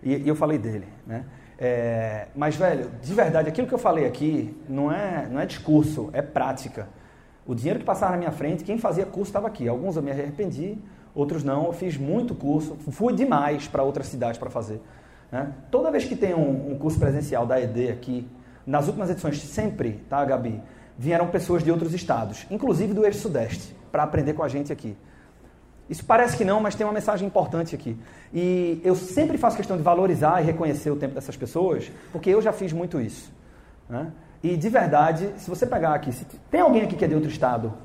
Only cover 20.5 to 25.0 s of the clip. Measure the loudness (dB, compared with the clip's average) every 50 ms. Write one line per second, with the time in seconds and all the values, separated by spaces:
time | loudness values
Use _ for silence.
20.5 | -6 -6 -10 -14 -20 -20 -20 -20 -14 -6 -2 2 2 2 2 2 0 -2 2 2
21.5 | 2 4 4 4 2 2 2 -2 -4 -4 0 0 0 0 0 -4 -6 -10 -10 -8
22.5 | -6 -2 2 2 2 2 2 0 2 4 4 4 2 0 -4 -2 0 0 -2 -2
23.5 | -4 -8 -10 -14 -18 -20 -20 -4 0 0 0 2 2 0 0 0 0 0 0 -2
24.5 | 0 -2 -4 -4 -6 -8 -6 -10 -12 -12